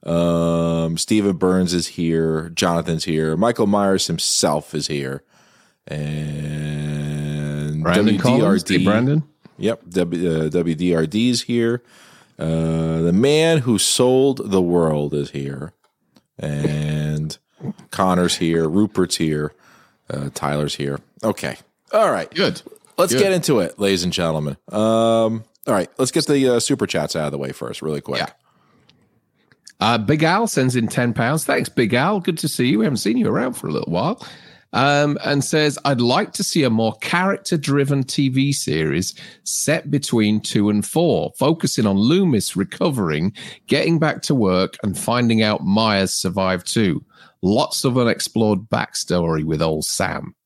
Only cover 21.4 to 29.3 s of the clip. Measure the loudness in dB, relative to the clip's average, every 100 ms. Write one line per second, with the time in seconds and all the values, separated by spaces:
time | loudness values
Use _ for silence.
21.4 | -6 -10 _ _ _ 2 2 0 -4 -2
22.4 | -2 -2 -10 -20 _ 0 2 4 4 2
23.4 | 2 2 2 0 0 2 0 0 0 0
24.4 | -4 -8 -6 0 2 4 4 4 2 -2
25.4 | -8 _ -2 0 0 -2 -2 0 2 2
26.4 | 4 2 2 0 0 -2 -2 -4 -4 -4
27.4 | -8 -8 -12 -8 -6 -6 -6 -6 -6 -10
28.4 | _ _ _ _ _ _ _ _ _